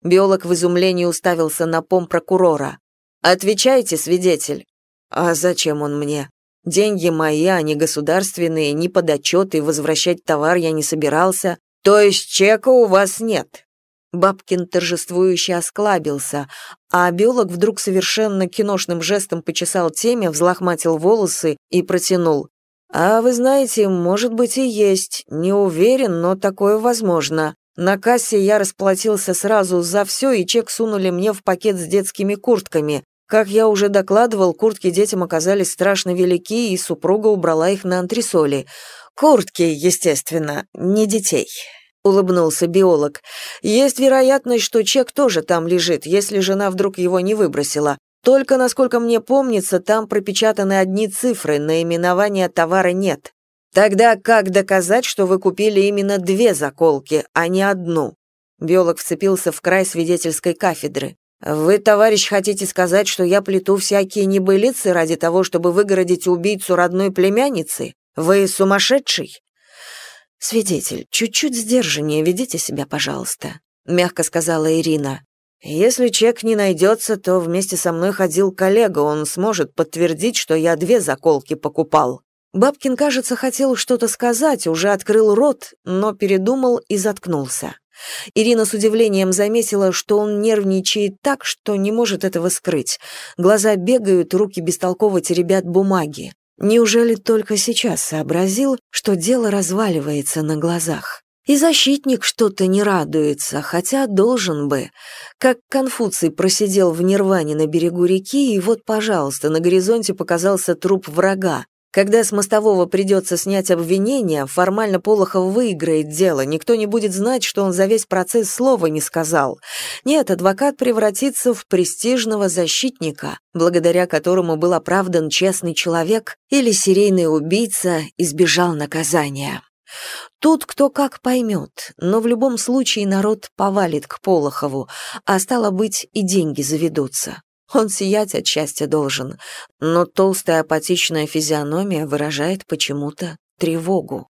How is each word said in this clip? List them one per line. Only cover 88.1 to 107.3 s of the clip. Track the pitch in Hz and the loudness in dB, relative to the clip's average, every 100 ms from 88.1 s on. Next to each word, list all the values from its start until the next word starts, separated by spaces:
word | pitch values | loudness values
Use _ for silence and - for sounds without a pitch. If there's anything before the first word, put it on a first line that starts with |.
| - - | -14 -4
Ирина | - 220 233 | 0 2 2
с | 214 | 0
удивлением | 220 214 220 226 190 190 | 0 0 2 2 2 0
заметила, | 185 208 233 220 202 190 | 0 0 0 0 0 0
что | 185 - 208 | -2 0 0
он | 214 208 | 0 0
нервничает | 220 214 196 190 185 214 202 196 | 0 2 2 0 0 -2 -2 -2
так, | 285 277 | -4 -4
что | - - - 202 | -6 -8 -4 -2
не | 196 | -2
может | 226 226 190 | 0 -2 -2
этого | 190 180 175 | -4 -2 -2
скрыть. | 185 - 160 123 - - - - - | -2 -2 -4 -4 -8 -12 -18 -16 0
Глаза | 180 214 214 202 | 2 4 2 0
бегают, | 180 254 202 185 170 | 2 2 4 2 2
руки | 185 208 190 | 0 0 -2
бестолково | 165 170 185 185 214 185 | -4 -2 -4 0 0 0
теребят | - 175 175 190 | 0 -2 2 0
бумаги. | 175 180 196 185 151 147 - - _ _ | 2 0 2 0 -2 -8 -14 -18 _ _
Неужели | 202 226 226 226 233 | 2 4 4 4 2
только | 220 214 220 208 208 | 0 0 0 0 -2
сейчас | 233 226 233 156 | 0 -2 -2 -2
сообразил, | - 156 143 165 190 196 277 254 _ | -4 -6 -2 0 0 0 0 -2 _
что | - - 190 | -6 -2 -2
дело | 165 254 220 | 0 0 0
разваливается | 202 170 190 214 160 143 147 143 160 | 0 -2 -2 0 -2 -2 -4 -4 -4
на | 156 156 | -2 -2
глазах? | 165 170 165 151 - - _ _ | -2 -2 -4 -6 -8 -14 _ _
И | - 285 | 0 2
защитник | 330 302 269 285 269 233 | 4 2 2 0 0 -2
что-то | - - 220 196 185 | -2 0 -2 2 0
не | 196 | 2
радуется, | 208 190 151 156 151 143 - 143 | 2 0 0 0 0 -2 -6 -6
хотя | 143 170 180 269 262 | -4 -4 -2 -2 0
должен | 190 220 247 185 151 143 | 2 2 2 -2 -4 -2
бы. | 139 - _ - - - _ | -2 -4 _ -20 -20 -20 _
Как | 254 247 _ | 0 0 _
Конфуций | 269 262 - 220 - 165 | -2 -2 -2 -4 0 -2
просидел | - 185 - 208 190 180 | 0 0 0 0 2 2
в | 165 | 2
нирване | 180 196 190 | 0 2 2